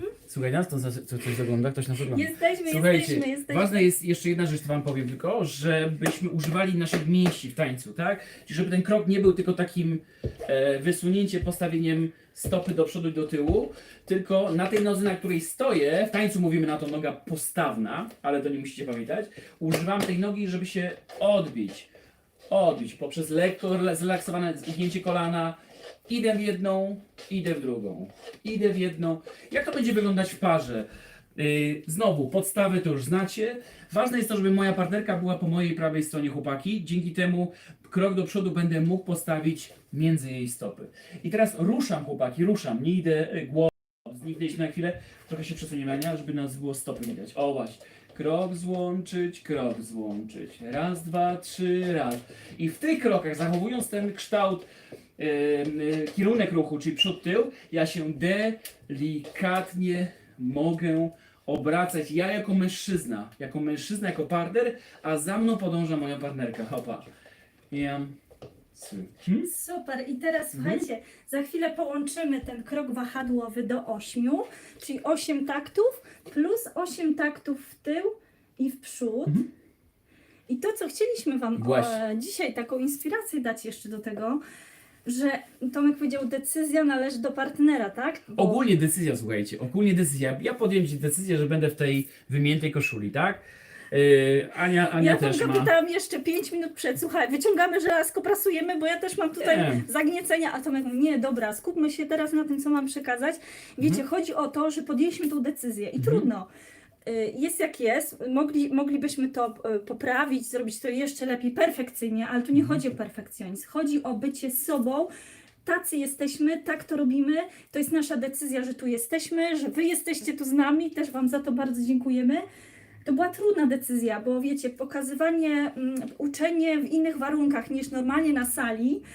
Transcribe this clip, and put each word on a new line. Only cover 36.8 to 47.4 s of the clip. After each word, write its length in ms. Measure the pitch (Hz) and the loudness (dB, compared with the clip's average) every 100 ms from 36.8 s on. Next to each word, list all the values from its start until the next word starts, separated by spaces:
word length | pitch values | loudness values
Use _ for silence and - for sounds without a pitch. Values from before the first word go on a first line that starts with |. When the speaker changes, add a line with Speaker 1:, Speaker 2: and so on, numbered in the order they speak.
Speaker 1:
Dzięki 280 | 160 175 170 | 0 -2 0
temu 400 | 165 180 175 180 - - - - | 0 2 2 0 -6 -20 -20 -4
krok 240 | 185 196 | 2 2
do 100 | 190 | 2
przodu 260 | 170 202 185 | 0 0 0
będę 300 | 170 170 160 | 2 2 2
mógł 240 | 165 185 | 2 2
postawić 680 | 185 170 - 156 156 160 - - - | 0 -4 0 0 0 -2 -8 -18 -10
między 380 | 139 160 160 131 | 0 4 2 0
jej 180 | 127 123 | -6 -6
stopy. 380 | - - - - - - - | -6 -8 -10 -16 -18 -20 -10
I 60 | 170 | -4
teraz 240 | 214 214 - | 2 2 2
ruszam, 460 | 175 262 277 160 | 2 2 0 -2
chłopaki, 400 | 143 139 127 147 | -4 -2 -2 2
ruszam. 380 | 185 208 - 113 | 2 2 0 -2
Nie 80 | 156 | 2
idę, 420 | 180 165 156 160 - | 2 4 2 2 -4
y, 100 | 127 | -4
głową. 220 | 156 165 - _ _ - | 2 2 2 _ _ -20
Zniknęliśmy 520 | 123 156 160 165 - 156 | -14 -10 -6 -4 -2 -4
na 60 | |
chwilę. 200 | 175 175 - - - - | -2 -4 -4 -10 -20 -12
Trochę 160 | 160 | -10
się 100 | 156 | -8
przesuniemy, 380 | 160 156 143 135 | -10 -8 -6 -4
Ania, 240 | 139 165 156 | -2 0 -2
żeby 180 | 143 | -4
nas 220 | 147 139 135 | -4 -4 -6
było 180 | 143 | -6
stopy 300 | 135 - 123 117 | -6 -8 -8 -8
widać. 260 | - - | -8 -10
O, 180 | - | -2